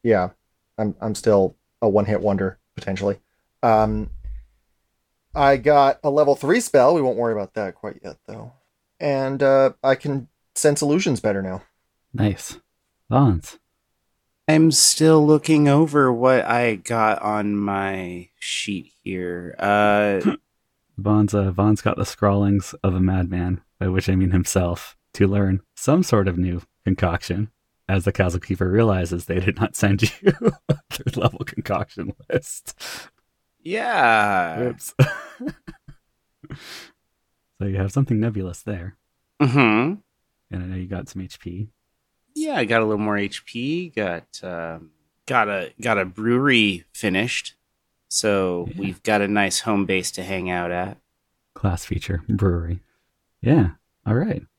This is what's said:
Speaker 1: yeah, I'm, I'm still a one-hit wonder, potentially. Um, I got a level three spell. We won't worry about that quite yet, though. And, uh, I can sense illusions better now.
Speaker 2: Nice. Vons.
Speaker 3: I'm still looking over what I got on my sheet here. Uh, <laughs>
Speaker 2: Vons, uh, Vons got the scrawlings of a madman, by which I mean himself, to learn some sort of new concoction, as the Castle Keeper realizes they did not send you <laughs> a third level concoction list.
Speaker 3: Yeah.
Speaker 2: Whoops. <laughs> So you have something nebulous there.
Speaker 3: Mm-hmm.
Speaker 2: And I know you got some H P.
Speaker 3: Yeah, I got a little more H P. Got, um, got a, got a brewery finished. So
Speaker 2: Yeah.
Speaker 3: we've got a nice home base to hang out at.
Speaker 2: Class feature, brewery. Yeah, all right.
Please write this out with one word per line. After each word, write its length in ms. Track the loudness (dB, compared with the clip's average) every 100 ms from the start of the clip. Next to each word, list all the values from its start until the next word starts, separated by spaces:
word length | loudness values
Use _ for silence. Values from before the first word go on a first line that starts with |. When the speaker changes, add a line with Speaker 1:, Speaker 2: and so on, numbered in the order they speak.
Speaker 1:
yeah, 280 | 2 2 0 _ _ _ _ -6
I'm, 180 | -6 -4
I'm 140 | -8
still 400 | -2 2 2 2 _ _ _
a 60 | 2
one-hit 320 | 2 0 0
wonder, 380 | 0 0 -2 -6 _
potentially. 460 | -12 -8 -4 -4 -4 _ _ _ _
Um, 480 | 2 2 2 -2 -6 -12 -12 -14 -16 _ _ _ _ _ _ _ _
I 240 | 2 2 4
got 420 | 4 6 4 2
a 80 | 0
level 240 | 2 2
three 260 | 2 2 0
spell. 340 | 4 6 6
We 80 | 4
won't 160 | 0 0
worry 140 | -2
about 200 | -2 -6
that 200 | -6 -8
quite 260 | -8 -14 -12
yet, 140 | -16 -16 -18
though. 260 | -16 -18 _ _ _ _ _
And, 440 | -2 -2 -2 0
uh, 300 | 4 4 4 2
I 120 | 0 0
can 320 | -2 -6 -8 _ _
sense 260 | 0 0 2
illusions 400 | 0 0 0 0
better 220 | 0 -2
now. 200 | -4 -10 _ _ _ _ _
Speaker 2:
Nice. 440 | -2 -2 -2 -12 -18 _ _ _ _ _
Vons. 480 | 2 4 2 -6 -20 _ _ _ _ _ _ _ _ 0
Speaker 3:
I'm 200 | 4 4
still 560 | 4 2 4 6 6 6
looking 420 | 4 4 4 6
over 420 | 4 4 4 4
what 360 | 4 4 4 2
I 300 | 0 0 -2
got 440 | -4 2 2 2
on 340 | -2 -2 -2
my 760 | -2 -2 -2 -4 -6 -8 -12 -16 _
sheet 540 | -8 -8 -6 -8 -10 _
here. 500 | -10 -6 -6 -8 -10 -6
Uh, 800 | 0 2 4 2 2 2 0 -2 _ _
<laughs> 340 | _ _ _ -6
Speaker 2:
Vons, 380 | 0 2 2
uh, 160 | 2 0
Vons 320 | 2 2 2
got 160 | 0 -2
the 80 | -4
scrawlings 680 | 0 2 4 2 2 -2 -4
of 120 | -2
a 60 | 2
madman, 600 | 2 2 -2 -2 -4 -4 _ _
by 100 | -2
which 200 | 0 0
I 60 |
mean 160 | 2 2
himself, 680 | 2 0 0 -2 -4 -10 _ _
to 140 | 0 2
learn 320 | 2 0 -2 _ -6
some 260 | 0 2
sort 240 | 2 2 2
of 120 | 0
new 240 | -2 -4 -10 _ -2
concoction, 640 | 0 0 -2 -4 -4 -6 _ _ _ -2
as 140 | 0
the 80 | 0
Castle 280 | 0 0 -2
Keeper 300 | -6 -2 0
realizes 560 | 2 4 2 -2 -4 -4
they 120 | -2
did 220 | -2 -4
not 160 | -6 0
send 260 | 0 2
you 300 | 0 2 0 2
<laughs> 120 | -2 -2 -4
a 80 | -6 _
third 300 | -8 -6 -2
level 220 | -4 -4
concoction 720 | -10 -8 -4 -6 -6 -8 -10 -12 -4
list. 440 | -4 -4 -16 -16 -16 -16 -16 -18 _ _ _ _ _
Speaker 3:
Yeah. 1000 | -8 -6 -2 2 4 4 2 0 -2 -4
Speaker 2:
Whoops. 340 | -6 -6 -10 2
<laughs> 1600 | 2 2 -16 -12 -12 -12 -20 -20 -20 -20 _ _ _ _ -18 -18 -16 -20 -20 _ _ _ _ _ _ _
So 60 | -4
you 100 | -2
have 160 | -2
something 260 | -2 0 0
nebulous 440 | 0 -4 -8 -10
there. 340 | -10 -10 -10 _ _ _ _ _
Speaker 3:
Mm-hmm. 520 | 0 4 4 2 0 -6 _ _ _ _ _
Speaker 2:
And 120 | -12
I 40 | -8
know 100 | -10
you 100 | -8
got 220 | -10 -10
some 140 | -14
H 160 | -14 -14
P. 300 | -14 -12 -12 _ _ _ _ _ _ -8
Speaker 3:
Yeah, 200 | -4 -2
I 80 |
got 180 | 0 0
a 20 |
little 200 | 0 0
more 140 | -2 -2
H 260 | -4 -8 -14
P. 420 | -8 -6 -6 -6
Got, 520 | -6 -6 -6 _ -16
um, 460 | -12 -10 -10 -12 -18 _ _ _ -2
got 220 | 0 0
a, 240 | -2 -8 -8
got 180 | -2 -2
a 60 |
brewery 800 | -2 -4 0 2 4 4 2 0 _
finished. 600 | -6 -2 -2 -2 -6 -8 _ _ _ _ _ _
So 600 | -4 0 0 0 -4 -8
Speaker 2:
Yeah. 100 | -8
Speaker 3:
we've 220 | -8 -6
got 200 | -2 0
a 60 | 2
nice 320 | 0 0 -2
home 260 | -2 -2 0
base 260 | -2 -4
to 100 | -10
hang 260 | -8 -6 -4
out 220 | -6 -4
at. 280 | -6 -6 -10 _ _ _ _ _
Speaker 2:
Class 300 | -6 -4 -4
feature, 380 | -6 -8 -4 -8 -4
brewery. 500 | -2 0 -2 -4 -8 _ _ _ _ _ _
Yeah, 300 | 2 4 4 -2 _ _ -2
all 80 |
right. 280 | -2 -2 -6 -10